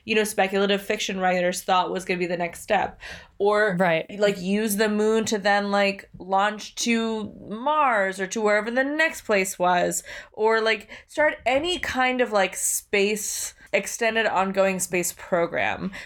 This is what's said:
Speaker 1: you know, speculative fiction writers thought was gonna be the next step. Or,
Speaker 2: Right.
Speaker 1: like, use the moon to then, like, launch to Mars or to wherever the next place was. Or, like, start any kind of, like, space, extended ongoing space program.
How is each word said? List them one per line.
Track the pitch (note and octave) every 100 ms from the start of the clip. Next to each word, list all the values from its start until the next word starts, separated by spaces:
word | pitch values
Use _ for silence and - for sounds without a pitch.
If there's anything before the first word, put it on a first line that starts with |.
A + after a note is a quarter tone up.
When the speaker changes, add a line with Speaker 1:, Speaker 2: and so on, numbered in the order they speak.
Speaker 1:
you | - G#3+
know, |
speculative | G#3 G#3+ G3 G3 G3 G3+
fiction | G3+ G#3+ - F#3+
writers | F#3 F3+ F3+ F3+
thought | - F#3 E3+
was | F#3 F#3
gonna | F3+
be | F3
the | F3
next | E3+ -
step. | - G3+ - - - - - _
Or, | G3+ G#3 G#3+ F3
Speaker 2:
Right. | F#3 D#3+ - G3+
Speaker 1:
like, | G#3 G3
use | F3+ G#3 A3 G3+
the | A3
moon | G#3 G#3+ A3 G#3+
to | G#3+
then, | G3+ G3+ G3+
like, | G3+ G3+ G3 - -
launch | F3+ F#3+ G#3 G#3 - - A#3+
to | A#3 A3+ A3 G#3+ - -
Mars | G#3+ C4+ D#4 C#4 A3 F#3+ F#3
or | F#3+
to | A3+
wherever | G#3+ G#3 G#3+
the | A#3+
next | C4+ D4+ D#4+ D#4+
place | - G3+ F#3+ -
was. | F3+ F3+ F3 E3+ - - -
Or, | - A3 A3+
like, | A3 G#3+ - - -
start | - D4+ D4+ A3
any | C4 E4+ F4
kind | - B3+ B3+ B3+
of, | A#3+
like, | G#3 F#3+ F#3
space, | - - - G3+ G3+ G#3+ - - - - -
extended | G#3 G3+ - A3+ A3+ G#3+
ongoing | F3 F#3+ G3 F#3+ F#3
space | - F#3 F3
program. | - - F3+ E3+ - G#2 G2 F2 -